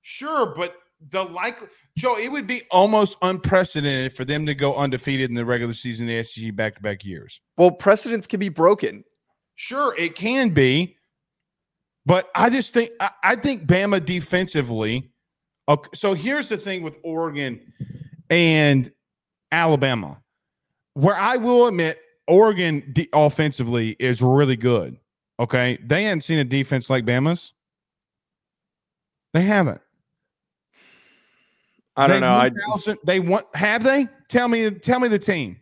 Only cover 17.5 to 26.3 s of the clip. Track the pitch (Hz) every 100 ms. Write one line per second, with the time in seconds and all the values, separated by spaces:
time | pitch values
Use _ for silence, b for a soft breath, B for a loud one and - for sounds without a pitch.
17.5 | 117 - B B B B B _ 170 165
18.5 | 156 147 135 123 _ _ _ _ _ _
19.5 | 160 165 147 135 120 82 - _ _ _
20.5 | _ _ _ _ 139 165 190 202 254 233
21.5 | 247 240 180 160 - _ _ - 180 220
22.5 | 185 175 147 143 131 165 147 147 143 151
23.5 | - 117 120 113 107 127 117 127 135 143
24.5 | 120 123 117 71 64 _ _ _ - 117
25.5 | 127 123 123 117 156 214 175 143